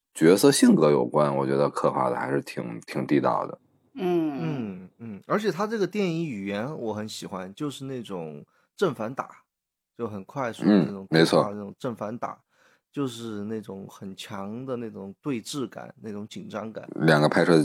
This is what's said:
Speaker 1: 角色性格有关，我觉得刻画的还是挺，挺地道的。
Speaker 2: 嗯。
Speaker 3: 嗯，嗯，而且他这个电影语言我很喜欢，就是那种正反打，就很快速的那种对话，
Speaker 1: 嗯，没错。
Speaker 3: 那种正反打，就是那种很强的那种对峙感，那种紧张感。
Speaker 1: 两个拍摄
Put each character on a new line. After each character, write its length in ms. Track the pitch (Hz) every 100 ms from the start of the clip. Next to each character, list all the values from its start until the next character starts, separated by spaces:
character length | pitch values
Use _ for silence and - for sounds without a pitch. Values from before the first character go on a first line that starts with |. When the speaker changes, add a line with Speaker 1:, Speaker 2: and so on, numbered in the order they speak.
| _
Speaker 1:
角 220 | - 80 101
色 140 | 143
性 240 | 143 240
格 160 | 208 76
有 140 | 71
关， 300 | 60 76 73
我 120 | 69 67
觉 100 | 69
得 120 | 69
刻 200 | - 73
画 200 | 135 127
的 60 | 123
还 140 | 127
是 120 | 139
挺， 380 | - - 58 113 -
挺 200 | - -
地 140 | -
道 260 | - - -
的。 120 | - _ _ _
Speaker 2:
嗯。 440 | 262 180 175 156 135
Speaker 3:
嗯， 480 | 160 143 110 92 92 _
嗯， 220 | 117 98 -
而 120 | 190
且 120 | 214
他 160 | 160 214
这 120 | 226
个 80 | 175
电 260 | 208 190
影 140 | 165 165
语 200 | 104 98
言 220 | 101 127 156
我 140 | 113
很 160 | 104 107
喜 160 | -
欢， 280 | 87 95 95
就 160 | 98 147
是 140 | 135
那 180 | 135 127
种 420 | 98 92 80 73 - _ _ -
正 180 | 185
反 200 | 120 110
打， 160 | 135 - - _ _ _ _ _ -
就 100 | 113
很 160 | 104
快 280 | 95 143 123
速 120 | -
的 60 | 92
那 220 | 104 78
种 140 | 95 98
对 120 | 80
话， 0 |
Speaker 1:
嗯， 0 |
没 40 |
错。 240 | 82 82 104
Speaker 3:
那 60 | 104
种 160 | 101 -
正 160 | 131
反 240 | 110 107 117
打， 180 | 104 104 _ _ _ _ _
就 140 | 143 135
是 380 | 113 117 104
那 160 | 104 110
种 240 | 98 98 101
很 260 | - 101
强 520 | 95 - 101 98 117 135
的 100 | 120
那 140 | 113
种 240 | 104 98 -
对 180 | 147 120
峙 260 | - 147 117
感， 260 | - 58 -
那 100 | 110
种 140 | 104 107
紧 200 | 98 -
张 220 | 107 110
感。 160 | - - -
Speaker 1:
两 220 | 80 76
个 80 | 76
拍 160 | 90
摄 200 | 85 82